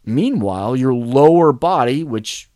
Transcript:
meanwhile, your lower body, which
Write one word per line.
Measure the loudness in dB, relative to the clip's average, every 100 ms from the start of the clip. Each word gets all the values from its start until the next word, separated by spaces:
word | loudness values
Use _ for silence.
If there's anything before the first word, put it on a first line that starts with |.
| -6
meanwhile, | -2 -2 -2 -4 -4 -4 -2
your | 0
lower | -2 0 4 6 6 2
body, | 2 -2 0 0 -2 -6
which | -8 -8 -14 -18